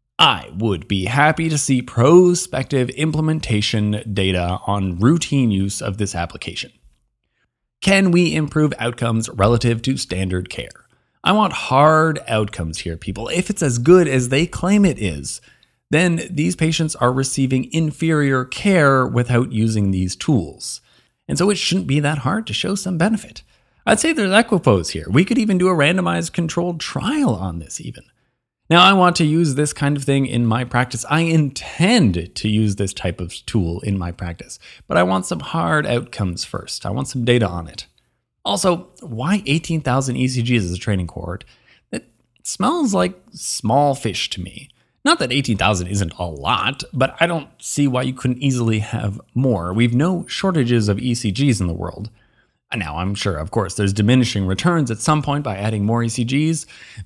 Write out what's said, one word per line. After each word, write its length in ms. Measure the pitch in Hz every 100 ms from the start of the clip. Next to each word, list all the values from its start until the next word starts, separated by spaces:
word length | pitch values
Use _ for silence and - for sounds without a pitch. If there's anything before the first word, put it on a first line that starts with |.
| _ -
I 320 | 160 98 - 85
would 320 | 110 90 -
be 160 | 98 92
happy 420 | 131 151 156 165
to 100 | 151
see 240 | - 131
prospective 1080 | 120 117 131 175 180 175 - 139 131 135 123
implementation 1120 | - 160 151 156 156 - 107 101 110 104 104 -
data 480 | 101 95 92 87 92 -
on 320 | 101 95 87
routine 500 | 113 165 - 143 120
use 320 | 98 98 -
of 180 | 110 95
this 140 | 101
application. 600 | 87 85 - - 82 - _ _ _ _ _ _ _ _ _ _ _
Can 320 | - 196 190
we 240 | 175 170 156
improve 380 | 147 156 151 -
outcomes 500 | 120 120 117 113 107
relative 520 | - 101 117 120 117
to 120 | 131 135
standard 540 | - 90 95 90 87
care? 380 | - - - _ _ _ _
I 80 | -
want 220 | 208 202
hard 640 | 139 - 131 151 156 160 156 -
outcomes 520 | 110 104 - 80 80
here, 180 | 85 80
people. 320 | - 98 113
If 200 | 170 185
it's 140 | 202
as 140 | 151 120
good 320 | 127 180 156
as 180 | 131 123
they 180 | 135 175
claim 380 | - 180 208
it 160 | 196 -
is, 400 | 101 73 73 - - _ _ _ -
then 380 | 156 180 170 175
these 280 | 175 170 180
patients 400 | 160 160 156 -
are 160 | 123
receiving 580 | 131 135 - 131 131 127
inferior 720 | 160 156 143 165 151 143 131
care 640 | 127 - 208 185 139 135 123
without 460 | 120 120 120 131
using 380 | 113 113 110 101
these 260 | 92 92 -
tools. 640 | - 131 76 - - - _ _ _ _ -
And 80 | 143
so 120 | 190
it 80 | 196
shouldn't 300 | - 190 160
be 140 | 143
that 160 | 147 151
hard 280 | 131 202 220
to 60 |
show 220 | - 185 196
some 220 | 190 170
benefit. 460 | 208 220 - - - _ _ _ -
I'd 140 | 214
say 120 | 320
there's 220 | 311 196
equipoise 560 | 202 240 185 139 98 82
here. 160 | 82 78
We 140 | 117
could 140 | 196 226
even 200 | 214 185
do 120 | 185
a 60 | 170
randomized 580 | 147 185 175 170 165
controlled 480 | - 160 175 175 165
trial 540 | - 135 208 302 254 98
on 240 | 95 85
this 200 | 71 -
even. 240 | 120 - - _ _ _ _ _ -
Now, 140 | 170
I 80 | 185
want 240 | 196 180 170
to 100 | 151
use 300 | 160 165 131
this 160 | 151
kind 240 | - 143 143
of 80 |
thing 220 | 139 139 131
in 200 | 120 117
my 200 | 113 123
practice. 400 | 120 123 117 -
I 120 | 156
intend 1120 | 165 165 143 - - - 180 240 120 85 85 -
to 140 | 110
use 260 | 107 107 101
this 180 | 98
type 280 | - 90 87
of 100 | 87 - -
tool 340 | 110 85 87
in 180 | 104 98
my 140 | 87
practice, 480 | 87 87 82 - - - - -
but 80 | 170
I 60 |
want 220 | 180 185 185
some 140 | 170
hard 460 | 139 165 165 151 151
outcomes 580 | 120 - - 95 87
first. 420 | - - - - -
I 40 |
want 180 | 110 135
some 160 | 131
data 240 | 120 123 101
on 220 | 85 80
it. 180 | - - _ _ _ _ _
Also, 460 | - 202 190 175 - _
why 420 | 180 113 143 202 196
eighteen 340 | 160 170 160
thousand 380 | 139 131 131 127
E 100 | 127
C 140 | 127
Gs 240 | 117 120 90
as 80 |
a 40 | 90
training 300 | - 98 85
cohort? 380 | - 85 92 - _ _ _ _
It 180 | - - _ _ _
smells 500 | - - 208 339 269
like 240 | 190 180 185 _
small 640 | - - - 104 135 147 135
fish 340 | 113 - -
to 100 | -
me. 260 | 87 - - _ _ _ 277
Not 140 | 339
that 120 | 127
eighteen 260 | 135 135 101
thousand 300 | 90 98 87
isn't 280 | 101 90 -
a 60 | 90
lot, 580 | 73 71 - - 135 -
but 240 | - 131 -
I 40 | 220
don't 220 | 165 139 _
see 280 | - - 143
why 140 | 123
you 120 | 131
couldn't 300 | 127 127 123
easily 360 | 139 127 113 110
have 420 | 107 113 107 101 -
more. 400 | 120 135 101 87
We've 220 | 98 120 120
no 320 | 165 180 -
shortages 640 | - 196 170 120 117 104
of 100 | 98
E 160 | 127 120
C 160 | 107
Gs 300 | 98 143 107
in 60 | 90
the 60 |
world. 360 | 85 90 90 107 - _ _ _ _ _
And 120 | 123
now, 160 | 80 76
I'm 180 | 92 101
sure, 220 | 104 78
of 120 | 80
course, 260 | 117 95 -
there's 180 | 98
diminishing 520 | 98 104 131 117 101 95
returns 460 | 95 180 170 123
at 80 | 110
some 220 | - 151
point 240 | 143 143 139
by 100 | 98
adding 300 | 107 110 101
more 180 | 117
E 60 | 117
C 160 | 117 120
Gs. 400 | 139 156 160 - - - -